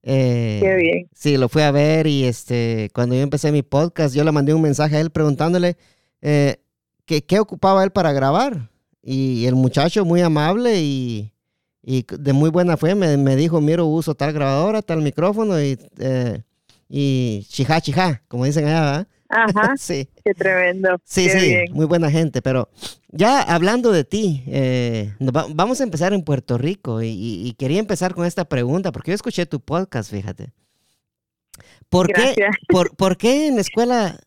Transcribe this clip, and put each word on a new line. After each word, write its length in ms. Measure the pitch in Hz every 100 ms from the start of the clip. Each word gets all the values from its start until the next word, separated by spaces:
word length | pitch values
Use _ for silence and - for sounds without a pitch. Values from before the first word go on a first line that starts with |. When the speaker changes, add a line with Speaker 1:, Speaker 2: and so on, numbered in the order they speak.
Speaker 1:
Eh, 560 | 127 135 127 120 117 107
Speaker 2:
Qué 140 | 196 190
bien. 340 | 165 175 175
Speaker 1:
sí, 240 | _ 151 139
lo 120 | 123
fui 140 | 156
a 80 | 151
ver 340 | 139 147 160 156
y, 180 | 139 127
este, 640 | 117 - 120 117 113 104
cuando 220 | - 120 127
yo 60 |
empecé 300 | 143 143 151
mi 120 | 147
podcast, 520 | 135 139 170 - 151 131
yo 80 |
le 80 | 156
mandé 220 | 151 143
un 80 | 160
mensaje 360 | 156 139 151 151
a 20 |
él 80 | 160
preguntándole, 680 | 156 151 139 151 180 175 175 _ _ _ _
eh, 360 | - 147 139 - _ _ _ _ -
que, 180 | 151
qué 160 | - 196
ocupaba 440 | 214 175 190 190
él 80 | 190
para 220 | 202 165
grabar. 560 | 139 135 165 277 190 117 _ _ _
Y 440 | - 131 135 123 123
el 100 | 127
muchacho 500 | 127 139 160 214 175
muy 160 | 170
amable 580 | 175 151 156 202 247 208
y, 500 | 147 135 123 110 104 _ _ _ _ _
y 220 | - 131 113
de 260 | 190 143
muy 160 | 135 160
buena 260 | 165 180 156
fe 180 | 160 202
me, 220 | 175 143
me 180 | 135 135
dijo, 260 | 160 165
"Miro, 240 | 147 170 165
uso 300 | 160 160 147
tal 180 | 143
grabadora, 480 | 151 139 139 190 220
tal 200 | - 160
micrófono 580 | 147 139 175 208 220 175
y, 160 | 143 135 - -
eh, 420 | 131 131 123 107 - _ _ _ _
y 560 | 139 139 131 123 104 101
chijá, 320 | - 135 160
chijá", 400 | - 143 185 127 _
como 180 | 123 131
dicen 200 | 147 147
allá, 160 | 165
¿verdad? 260 | 151 143 202 _ _
Speaker 2:
Ajá. 440 | 220 220 202 220
Speaker 1:
<laughs> 40 | 269
Sí. 300 | - 151 127 _
Speaker 2:
Qué 100 | 214
tremendo. 640 | 190 190 185 180 185 190 180
Speaker 1:
Sí, 220 | _ - 185
Speaker 2:
Qué 140 | 190
Speaker 1:
sí, 80 | 175
Speaker 2:
bien. 160 | 127 -
Speaker 1:
muy 120 | 147 156
buena 240 | 170 160
gente, 320 | 156 165 127
pero 280 | - 127 110 _ - - _
ya 320 | 156 208 277
hablando 480 | - 170 180 240 240
de 120 | 185 135
ti, 380 | 202 208 143 131
eh, 680 | 139 131 127 120 113 101 101
nos 160 | 131 131
va-, 100 | 147
vamos 280 | 156 202 254
a 20 |
empezar 300 | 254 160 175
en 100 | 202
Puerto 340 | 160 139 - 120
Rico 460 | 143 202 - 113
y, 60 | 113
y, 380 | 107 113 98 117
y 60 |
quería 260 | 113 131 175
empezar 360 | 220 185 185 175
con 100 | 175
esta 200 | 180 175
pregunta, 460 | 135 123 165 185
porque 200 | 127 -
yo 40 | 202
escuché 300 | - 196 175
tu 140 | 147
podcast, 500 | - 160 190 131 101
fíjate. 420 | 104 98 - - _ _ _ _ _ _ _ _ _ _ - - _ _
¿Por 180 | 180 185
qué, 260 | 202 254 220
Speaker 2:
Gracias. 200 | 202 202 -
Speaker 1:
por, 260 | 185 175 -
por 220 | 190 185
qué 300 | 226 277 302
en 60 | 247
la 60 |
escuela 560 | 190 - 240 247 190 -